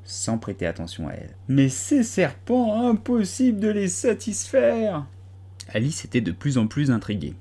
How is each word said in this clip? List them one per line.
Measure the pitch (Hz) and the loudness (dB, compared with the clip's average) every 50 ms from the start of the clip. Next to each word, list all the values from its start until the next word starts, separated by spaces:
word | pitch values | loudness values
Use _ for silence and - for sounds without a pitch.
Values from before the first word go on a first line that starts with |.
| - | -16
sans | - - - - - 113 | -12 -10 -8 -4 -4 -4
prêter | 113 - - 98 - 90 | -4 -4 -6 -6 -4 -4
attention | 85 85 - 85 82 - - 82 | -4 -4 -6 -8 -10 -8 -8 -8
à | - - | -8 -8
elle. | - - - - - - | -10 -14 -16 -18 -18 -4
Mais | - 131 139 139 135 | 0 4 4 4 4
ces | 135 - - - 294 285 233 | 2 -4 -2 2 2 2 2
serpents, | - - - 185 139 - - - - 240 254 247 226 208 220 247 | 2 2 0 0 0 0 -8 -4 0 2 2 2 2 0 2 2
impossible | 247 226 208 - - 247 233 208 180 - - 254 254 226 196 | 2 2 2 2 0 0 0 0 -2 0 2 2 2 2 2
de | 202 214 | 0 0
les | 214 208 196 | 0 2 0
satisfaire. | 185 175 - - 254 214 208 - - 202 - - - - 269 240 233 233 226 220 214 185 151 139 - - - - - - - - - - - - - - | 0 -2 0 0 0 0 0 -2 -6 -6 -6 -6 0 2 4 4 4 4 4 0 0 -2 -2 -6 -8 -14 -20 -20 -20 -20 -20 -20 -20 -18 -18 -18 -6 -2
Alice | 107 117 143 160 - - | 0 0 0 -2 -4 -10
était | - - 127 | 0 0 0
de | 113 85 | 0 0
plus | 90 95 - 143 135 | -4 -2 -2 0 2
en | 127 110 | 2 2
plus | 110 - 143 147 135 | 2 0 0 2 2
intriguée. | 123 110 - - 104 101 76 76 90 - | 2 2 0 -2 -4 -4 -4 -6 -10 -12